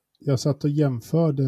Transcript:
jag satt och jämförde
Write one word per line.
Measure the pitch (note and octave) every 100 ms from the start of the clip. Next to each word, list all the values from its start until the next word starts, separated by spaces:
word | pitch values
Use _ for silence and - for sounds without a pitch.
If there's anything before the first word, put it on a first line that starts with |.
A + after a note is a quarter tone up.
| _ _
jag | - C3+
satt | D3+ C#3
och | D3+
jämförde | D3 C#3+ A#2+ - D#3+ E3 C#3